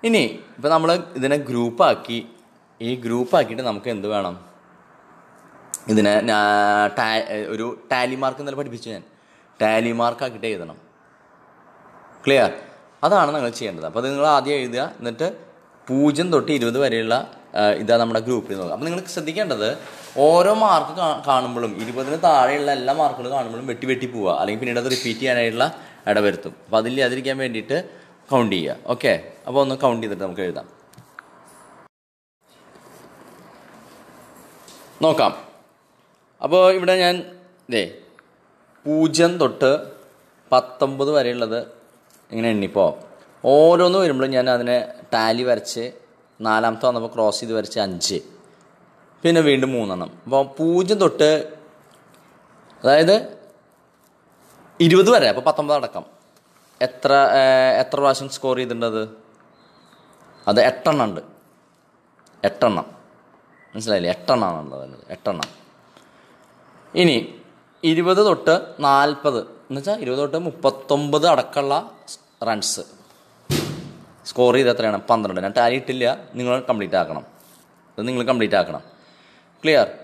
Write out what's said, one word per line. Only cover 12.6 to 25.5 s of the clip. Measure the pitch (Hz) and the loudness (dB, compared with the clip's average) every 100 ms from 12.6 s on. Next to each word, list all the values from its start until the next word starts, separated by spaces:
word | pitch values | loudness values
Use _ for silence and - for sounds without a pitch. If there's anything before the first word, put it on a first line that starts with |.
| - - _ _ | -18 -20 _ _
അതാണ് | 151 196 151 | 2 2 2
നിങ്ങൾ | 151 120 | 0 -6
ചെയ്യേണ്ടത്. | 113 113 85 78 | -6 -10 -10 -8
അപ്പോൾ | 101 | -6
അത് | 127 | -4
നിങ്ങൾ | 139 147 | 0 2
ആദ്യം | 147 131 | 2 2
എഴുതുക, | 143 127 120 147 - | -4 -4 -6 -8 -8
എന്നിട്ട് | 117 117 165 - - - _ _ - | -10 -6 -6 -6 -20 -20 _ _ -4
പൂജ്യം | 131 147 143 180 | 2 2 2 0
തൊട്ട് | 156 120 | 0 0
ഇരുപത് | 147 117 123 | -2 -2 0
വരെയുള്ള, | 139 113 113 120 147 - - - | 0 0 0 -2 -2 -16 -10 0
ആ, | 104 92 | 2 0
ഇതാ | 107 117 | 2 2
നമ്മുടെ | 117 113 | 2 -2
ഗ്രൂപ്പിൽ | 113 123 98 98 | -2 -4 -4 -8
നോക്കുക. | 90 | -8
അപ്പോൾ | 85 | -6
നിങ്ങൾ | 156 175 180 | -6 -8 -8
ശ്രദ്ധിക്കേണ്ടത് | - 156 165 202 120 107 139 - - - - | -10 -8 -6 -4 -2 -4 -4 -12 -20 -14 2
ഓരോ | 147 170 180 | 4 6 4
mark | 214 214 170 151 165 | 4 4 2 0 -4
കാ-, | 170 131 120 | -2 -2 0
കാണുമ്പോഴും | 131 123 120 117 98 | 0 0 -4 -6 -6
ഇരുപതിന് | 113 123 135 156 | -8 -8 -6 0
താഴെയുള്ള | 170 147 127 143 143 | 4 4 4 2 -2
എല്ലാ | 135 127 | -2 -2
മാർക്കുകളും | 151 147 123 123 | 0 0 -2 -6
കാണുമ്പോഴും | 139 120 117 131 | -6 -6 -8 -10
വെട്ടി | 117 131 | -8 -4
വെട്ടി | 127 127 | -4 -4
പോവുക, | 120 95 | -4 -2
അല്ലെങ്കിൽ | 78 98 107 | 0 -2 -4
പിന്നീട് | 123 120 | -4 -4
അത് | 123 | -2
റിപ്പീറ്റ് | 127 123 113 | -4 -4 -4
ചെയ്യാനായിട്ടുള്ള | 135 123 117 | -2 0 0